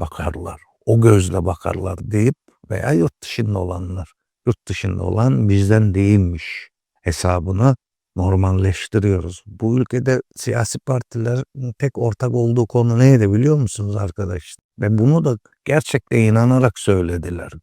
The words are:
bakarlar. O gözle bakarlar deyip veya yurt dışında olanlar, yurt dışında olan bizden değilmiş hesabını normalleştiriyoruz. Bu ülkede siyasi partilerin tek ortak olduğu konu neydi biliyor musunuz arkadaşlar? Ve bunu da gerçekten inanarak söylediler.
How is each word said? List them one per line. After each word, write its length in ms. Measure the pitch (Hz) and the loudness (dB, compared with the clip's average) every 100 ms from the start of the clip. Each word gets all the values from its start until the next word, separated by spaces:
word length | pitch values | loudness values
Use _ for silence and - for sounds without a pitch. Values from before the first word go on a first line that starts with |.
bakarlar. 600 | 82 - 80 - 87 - _ _ - | -10 -8 -8 -8 -10 -14 _ _ 0
O 140 | 113 | 4
gözle 440 | 113 104 90 92 | 6 6 2 -2
bakarlar 540 | 87 87 92 90 95 90 | -4 -4 -6 -6 -6 -8
deyip 340 | - 104 117 147 _ _ - | -4 0 0 -2 _ _ -10
veya 220 | 98 117 | -6 -2
yurt 300 | 160 165 - | 0 0 -4
dışında 360 | - - 107 101 | -10 -6 -4 -4
olanlar, 540 | 90 90 90 92 82 _ _ _ - | -4 -8 -8 -10 -10 _ _ _ -4
yurt 220 | - - | -4 -6
dışında 340 | 98 95 92 | -6 -4 -4
olan 460 | 90 98 127 135 104 | -4 0 0 2 2
bizden 460 | 98 98 110 107 | 2 4 4 4
değilmiş 720 | 92 98 104 90 82 - - - _ _ _ | 2 4 4 2 -2 -10 -16 -18 _ _ _
hesabını 760 | 90 80 92 90 85 95 131 127 _ _ _ 92 | -6 -2 0 0 -2 0 2 0 _ _ _ -4
normalleştiriyoruz. 1300 | 92 95 95 95 95 87 - 107 101 92 82 90 - | 0 2 2 2 0 -2 -2 0 0 0 -4 -12 -18
Bu 320 | 92 110 123 | -6 -2 0
ülkede 440 | 127 127 131 127 - - | -2 -4 -2 -2 -4 -10
siyasi 420 | - 110 113 - | -6 -4 -4 -6
partilerin 960 | - 127 - 117 117 123 - 139 123 - | -4 -4 -4 -6 -4 -4 -6 -10 -10 -6
tek 200 | 139 - | -6 -4
ortak 360 | 117 104 127 | -4 -2 -2
olduğu 320 | 120 117 120 113 | 0 0 0 0
konu 320 | 120 117 117 | 0 2 6
neydi 340 | 131 131 101 | 6 6 4
biliyor 240 | 107 139 151 | 2 2 2
musunuz 400 | 117 - 101 101 | -2 -4 -6 -6
arkadaşlar? 680 | 98 - 92 90 - - _ - | -6 -6 -8 -8 -12 -20 _ -6
Ve 180 | 107 110 | 0 2
bunu 260 | 120 165 | 4 2
da 140 | 151 110 _ _ | 2 -2 _ _
gerçekten 540 | - 147 - 131 - 120 | -2 -2 0 -4 0 2
inanarak 600 | 110 113 120 127 127 - | 4 4 4 4 2 0
söylediler. 760 | - 95 87 87 80 87 - 80 | 0 0 0 -4 -6 -10 -12 -16